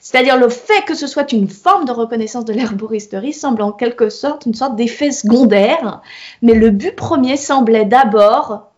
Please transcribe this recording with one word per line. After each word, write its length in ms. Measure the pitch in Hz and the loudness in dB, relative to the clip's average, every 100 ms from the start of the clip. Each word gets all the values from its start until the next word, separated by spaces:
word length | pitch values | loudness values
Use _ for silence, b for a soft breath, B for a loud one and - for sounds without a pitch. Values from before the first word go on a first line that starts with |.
C'est-à-dire 360 | - 254 262 254 | -2 0 2 4
le 100 | 233 | 2
fait 360 | 240 - 415 | 0 -2 -2
que 100 | 381 | -2
ce 120 | 311 277 | -8 -6
soit 260 | 294 285 | -6 -2
une 160 | 226 196 | -2 -2
forme 360 | - 349 392 | -2 0 2
de 80 | 262 | 0
reconnaissance 520 | 233 226 233 220 247 | -4 -4 -4 -6 -8
de 80 | 226 | -6
l'herboristerie 800 | 214 220 202 214 220 208 196 269 | -4 -4 -6 -6 -8 -8 -8 -8
semble 300 | - 285 220 | -6 -4 -2
en 80 | 208 | -4
quelque 400 | 208 240 240 214 | -2 -4 -2 -2
sorte 340 | - 277 294 | -2 -6 -4
une 100 | 240 | -6
sorte 200 | 220 262 | -4 -4
d'effet 380 | 220 233 - 294 | -2 -4 -2 -4
secondaire, 880 | 254 208 240 233 202 214 320 220 - B B B B | -2 2 4 4 4 2 0 -4 -10 B B B B
mais 120 | 233 | 2
le 160 | 226 226 | 4 4
but 260 | 196 349 480 | 2 -2 -6
premier 400 | - 311 254 277 | -4 -2 0 -2
semblait 480 | - 269 226 220 | -2 0 2 2
d'abord 880 | 202 240 208 208 208 262 294 214 - | 4 4 4 4 4 4 -2 -8 -14